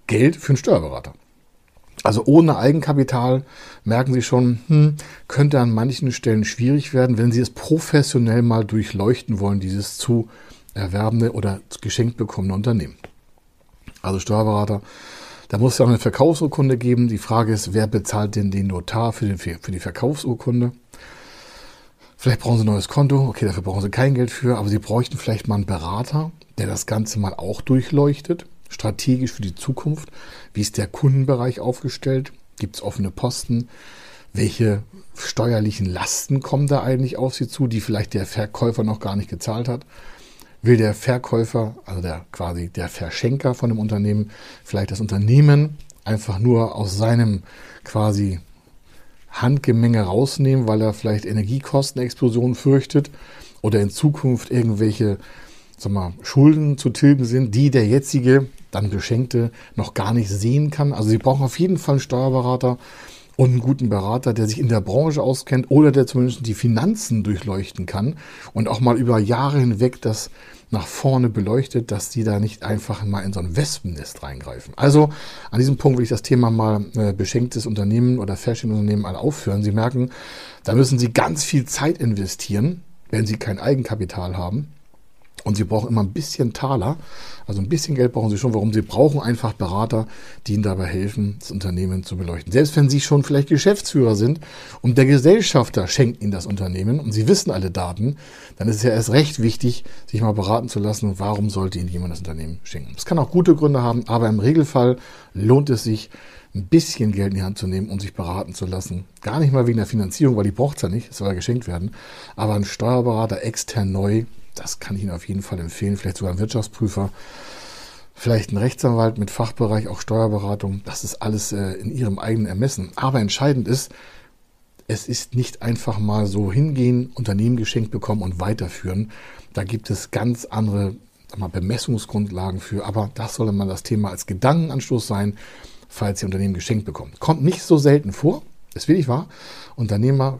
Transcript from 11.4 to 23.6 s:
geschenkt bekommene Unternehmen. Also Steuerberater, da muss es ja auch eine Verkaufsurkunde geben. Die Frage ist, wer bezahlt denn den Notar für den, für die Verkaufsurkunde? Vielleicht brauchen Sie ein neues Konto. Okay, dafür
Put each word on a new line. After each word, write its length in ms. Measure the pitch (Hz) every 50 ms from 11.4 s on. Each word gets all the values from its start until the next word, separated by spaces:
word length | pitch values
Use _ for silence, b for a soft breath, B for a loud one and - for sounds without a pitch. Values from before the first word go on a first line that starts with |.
| 117 101 98 95 - - - -
geschenkt 340 | - 104 - - 117 120 117
bekommene 380 | - 110 - - 101 95 95 95
Unternehmen. 420 | 101 104 127 113 95 73 65 - - - - - _ _ _ _ _ _ _ _ _ _ _ _ _ - - - -
Also 180 | - 92 95 92
Steuerberater, 640 | - - 104 107 110 107 104 104 104 104 104 101 B B B B B B B B B B B B B B
da 80 | -
muss 160 | 104 123 127 -
es 60 | -
ja 60 | 123
auch 40 | 120
eine 100 | 120 -
Verkaufsurkunde 800 | - 113 - - - 165 160 - 165 139 - 151 135 131 127
geben. 320 | 117 120 123 123 117 123 117
Die 80 | 107
Frage 340 | 101 - - 110 117 113 110
ist, 220 | 110 101 - 92 98
wer 140 | 110 107
bezahlt 500 | 104 - 101 - - 110 104 104 101 -
denn 120 | 107 101 98
den 180 | 98 98 98
Notar 440 | 98 92 87 - - - 110 117 113
für 140 | - - 110
den, 120 | 101 95
für 340 | 90 - 95 - - - -
die 80 | 95 90
Verkaufsurkunde? 920 | - 95 - - - 147 151 147 - 135 117 - - 127 120 120 120 123 123 - _ _ B B B B B B B B B B B B B B B B B B B B B B B B B
Vielleicht 220 | B - 127 113 -
brauchen 180 | - 120 117
Sie 60 | 110 107
ein 40 |
neues 200 | 107 104 98 -
Konto. 400 | - - 143 143 131 139 135 135
Okay, 180 | 117 101 - 117
dafür 180 | 98 92 95